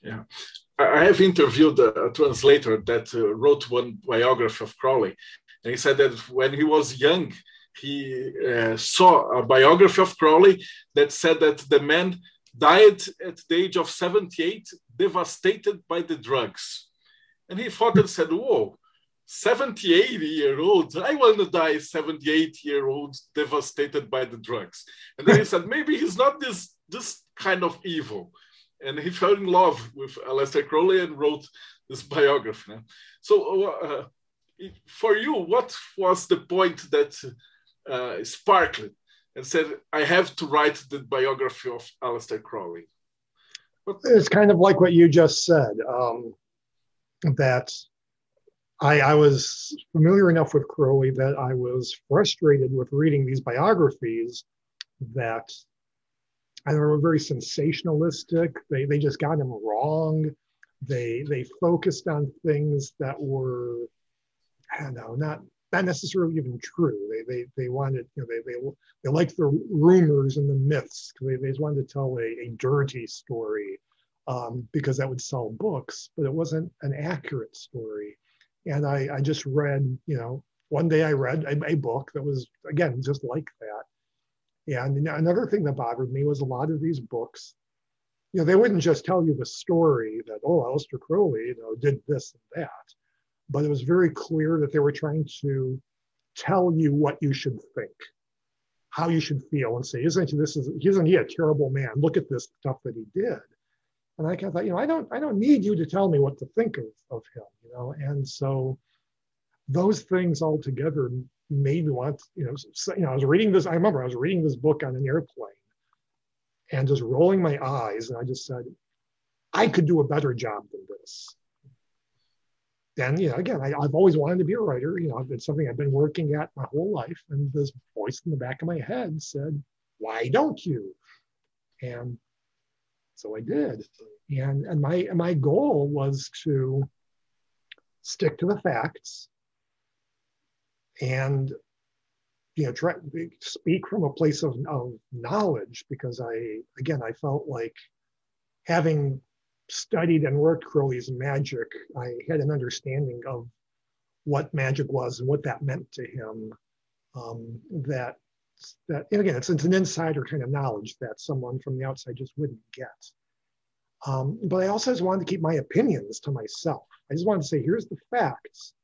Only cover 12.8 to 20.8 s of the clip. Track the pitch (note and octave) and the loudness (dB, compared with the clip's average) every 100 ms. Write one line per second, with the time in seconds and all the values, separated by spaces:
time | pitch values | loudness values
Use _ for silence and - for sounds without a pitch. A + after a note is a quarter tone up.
12.8 | G#3+ G#3 - - F3+ F3 - E3+ F#3 F#3 | 10 8 -8 -10 -12 -12 -2 0 2 0
13.8 | D#3+ - F3 G3+ F3+ - E3 A3 - - | -2 -2 0 0 -2 -4 -4 -4 -12 -20
14.8 | _ A#2+ F#3+ F3 E3 - F#3+ G#3+ G#3 G3 | _ -2 0 0 -4 -2 0 0 -2 -6
15.8 | _ E3+ E3+ D3+ A2 C3+ A2 - - - | _ -6 -4 -6 -2 -2 -2 -8 -14 -14
16.8 | _ _ _ _ _ _ _ F#3 A#3 - | _ _ _ _ _ _ _ -8 -8 2
17.8 | A3+ F#3+ G3 - D#3+ E3 C4 E3 G#2 - | 4 6 4 2 0 0 0 0 0 -8
18.8 | _ _ _ _ _ - G3+ A#3+ C4+ - | _ _ _ _ _ -4 0 0 -2 -4
19.8 | G3 E3+ A#3 A3+ D#3 D#3 C#3+ C3+ E3+ G3+ | 2 4 4 0 -4 0 0 2 4 4